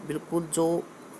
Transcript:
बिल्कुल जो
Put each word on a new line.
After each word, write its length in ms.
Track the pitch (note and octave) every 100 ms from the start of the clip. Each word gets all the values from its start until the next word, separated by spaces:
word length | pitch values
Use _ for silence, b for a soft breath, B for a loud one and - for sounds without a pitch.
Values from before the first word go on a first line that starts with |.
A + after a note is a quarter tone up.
| D3+
बिल्कुल 400 | D3+ - E3+ D#3+
जो 240 | E3 E3 E3+ - - - -